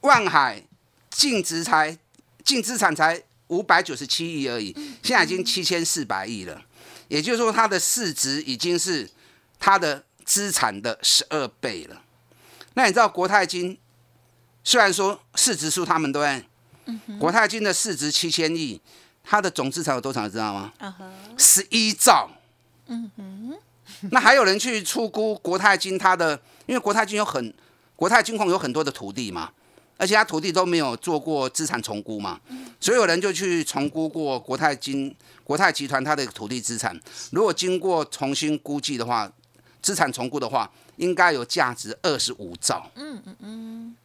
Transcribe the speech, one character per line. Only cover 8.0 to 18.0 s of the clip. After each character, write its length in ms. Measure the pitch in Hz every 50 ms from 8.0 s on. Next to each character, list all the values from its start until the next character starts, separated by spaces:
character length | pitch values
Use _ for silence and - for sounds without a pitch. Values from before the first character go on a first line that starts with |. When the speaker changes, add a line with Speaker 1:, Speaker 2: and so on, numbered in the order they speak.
| 240 180 143
Speaker 1:
值 300 | - - 135 139 147 156
已 140 | - 131
经 220 | 117 - 175 175 170
是 300 | - 185 180 147 110 90 _ _ _ - _ _ _ _ _ _
它 200 | - - 196 196
的 260 | 175 156 143 139 - _ _ _ -
资 280 | - - 202 202 202 170
产 280 | - - 113 98 101
的 180 | 101 120 110 - -
十 240 | - - - - -
二 180 | - 156 139 117 _ _
倍 240 | - 131 107 87 76
了。 180 | - - - _ _ _ _ _ _ _ _ _ - - - - _ _
那 100 | - 262
你 60 | 220
知 60 | 180
道 120 | 226 233 202
国 180 | - - 180
泰 180 | 185 196 208 190
金 320 | 165 170 180 175 180 190 - _ _ _ _ _ _ _ _ _ _ _ _ _ _ _ _ _
虽 180 | - - 247
然 120 | 220 196 185
说 280 | 175 202 190 208 208 _ _ _
市 220 | - - 254 226
值 120 | 147 147 156
输 140 | 147 185 175
他 140 | 151 175 160
们， 140 | 160 143 139
对 80 | 147 147
不 40 |
对？ 220 | 143 139 127 101 _ _ _ _ _ _ _ _
Speaker 2:
嗯 140 | - 226 220 -
哼。 120 | - 208 202
Speaker 1:
国 140 | 117 160 180
泰 160 | 226 220 208
金 140 | - 226 214
的 120 | 208 180
市 220 | - - 226 185
值 140 | 135